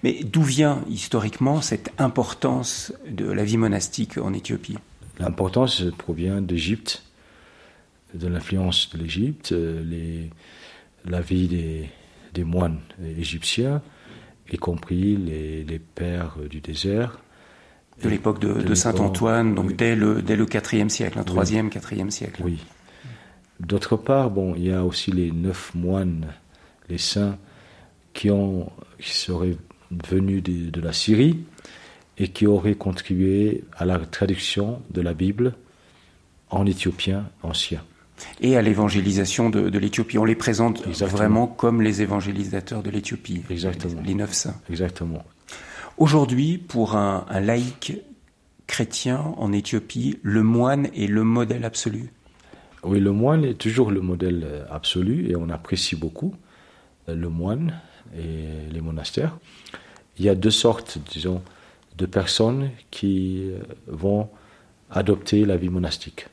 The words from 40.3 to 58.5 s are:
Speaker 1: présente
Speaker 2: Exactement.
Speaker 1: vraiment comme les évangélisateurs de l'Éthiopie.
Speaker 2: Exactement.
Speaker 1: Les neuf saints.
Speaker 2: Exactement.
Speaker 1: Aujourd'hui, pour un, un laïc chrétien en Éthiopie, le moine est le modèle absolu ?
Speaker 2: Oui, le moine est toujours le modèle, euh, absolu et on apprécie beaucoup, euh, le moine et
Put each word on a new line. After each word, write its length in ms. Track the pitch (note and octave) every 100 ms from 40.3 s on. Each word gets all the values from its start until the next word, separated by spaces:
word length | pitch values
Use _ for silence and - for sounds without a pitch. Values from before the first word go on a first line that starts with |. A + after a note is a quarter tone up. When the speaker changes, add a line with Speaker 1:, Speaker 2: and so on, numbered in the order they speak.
| A2+
Speaker 1:
présente 500 | - G#2+ A#2 A2+ -
Speaker 2:
Exactement. 300 | E2 G2 G2
Speaker 1:
vraiment 300 | G#2+ A2 A#2+
comme 340 | - C#3+ A#2
les 200 | A2 G2+
évangélisateurs 840 | G#2 G2+ F#2+ G2 G2 G2 F#2 A2+
de 60 | G#2
l'Éthiopie. 540 | G2+ - - - F2+ -
Speaker 2:
Exactement. 520 | F2+ F#2 F2 F2+ E2
Speaker 1:
Les 120 | F#2 F#2+
neuf 180 | G2+
saints. 220 | - - - -
Speaker 2:
Exactement. 540 | E2+ F2+ F2+ E2+ E2 - _ - - - - - -
Speaker 1:
Aujourd'hui, 600 | D#3 D3+ C3+ B2 D3+ F3+
pour 400 | - A#2+ G#2+ G#2+
un, 280 | G2+ F#2+ -
un 100 | F#2+
laïc 600 | G2 A#2 B2 - - G#3 - - _ _ _ _ -
chrétien 520 | - A2+ - C3 B2+ D3+ E3
en 160 | G#2+
Éthiopie, 680 | G#2 G2+ A2+ - - B2+ -
le 220 | - G#2+
moine 460 | A2 A#2 B2 C#3 C#3+ -
est 120 | G2+
le 160 | G#2
modèle 400 | A2 A#2 A#2 A#2+
absolu ? 480 | A2+ - - A2 B2 _ _ _ - - - - E2+
Speaker 2:
Oui, 140 | G2
le 140 | G2
moine 320 | G2+ B2 D#3+ C#3+
est 80 |
toujours 380 | A2+ A2 A2+ A2+
le 100 | G2
modèle, 420 | F#2 F2+ F2+ F2+ D#2
euh, 200 | D2 C#2+
absolu 600 | D2+ - F2+ F#2 C3 -
et 80 | F2
on 100 | E2+
apprécie 480 | E2 - F#2 - E2
beaucoup, 400 | D#2+ - F3 - - - - - _ _ -
euh, 80 | E2
le 140 | E2+
moine 500 | E2 F2+ A#2 E3 E3 - - -
et 560 | E2 E2 D#2+ D#2